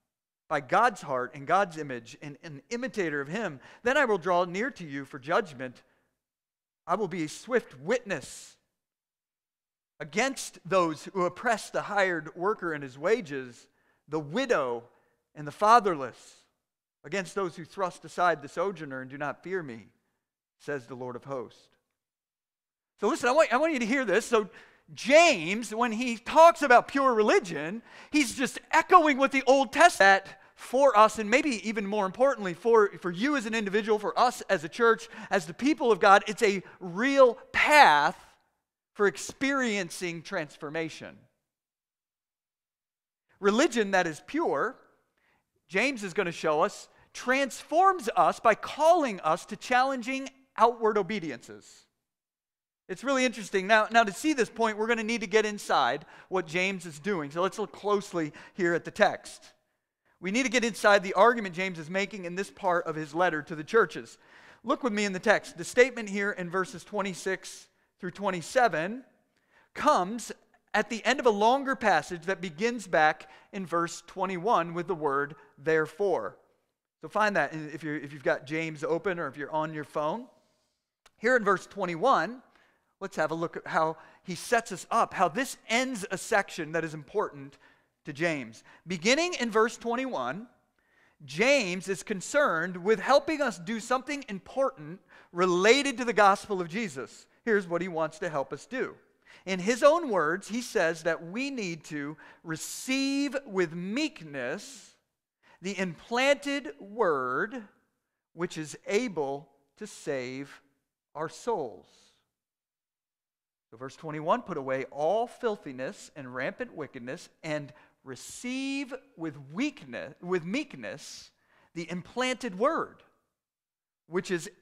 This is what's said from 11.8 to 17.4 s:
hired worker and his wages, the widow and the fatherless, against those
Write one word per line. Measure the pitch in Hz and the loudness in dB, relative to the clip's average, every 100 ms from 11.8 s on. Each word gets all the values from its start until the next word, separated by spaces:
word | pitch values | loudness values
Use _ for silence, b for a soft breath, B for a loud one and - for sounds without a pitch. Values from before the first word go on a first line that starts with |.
hired | 147 202 190 170 151 | -2 0 2 0 -6
worker | - 185 220 175 | -4 -2 -2 -4
and | 151 | -6
his | 139 131 | -10 -6
wages, | 165 233 170 139 127 117 _ _ _ _ _ | 0 0 0 -10 -10 -16 _ _ _ _ _
the | 156 | -8
widow | 143 185 269 196 131 120 117 _ _ _ _ - | -4 -4 0 0 0 -4 -10 _ _ _ _ -14
and | 147 | -14
the | |
fatherless, | - 208 233 202 160 127 - - - _ _ _ _ _ _ | 0 6 6 6 0 -6 -12 -20 -20 _ _ _ _ _ _
against | 143 190 175 | -8 -6 -6
those | - | -4